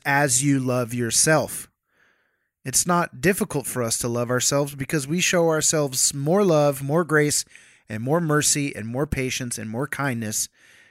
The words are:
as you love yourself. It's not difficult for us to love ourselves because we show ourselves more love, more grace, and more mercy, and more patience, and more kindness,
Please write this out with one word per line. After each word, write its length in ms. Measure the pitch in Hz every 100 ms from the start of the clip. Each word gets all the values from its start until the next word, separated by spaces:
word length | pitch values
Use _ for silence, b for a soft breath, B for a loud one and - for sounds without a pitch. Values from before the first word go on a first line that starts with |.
as 380 | 143 139 147 120
you 160 | 143 139
love 340 | 127 123 117
yourself. 760 | 120 117 - 156 156 101 - - _ _ _ _ _ _ _ _ _
It's 200 | 135 -
not 360 | 170 175 165 127
difficult 440 | 160 196 208 143
for 200 | - 127
us 120 | 113 -
to 100 | 123
love 200 | 120 120
ourselves 460 | 123 - 143 143
because 320 | 139 135 156 135
we 140 | 180
show 280 | - 180 165
ourselves 640 | 156 - 160 143 127 -
more 300 | 143 147 196
love, 400 | 196 151 147 135
more 220 | 139 160
grace, 400 | 151 151 147 - - B B B B
and 140 | 110
more 180 | 127 170
mercy, 540 | 160 147 - 151 143
and 140 | - 110
more 180 | 123 151
patience, 500 | 139 127 - 123 113
and 140 | 110
more 160 | 117 143
kindness, 640 | - 139 117 107 107 - b b b b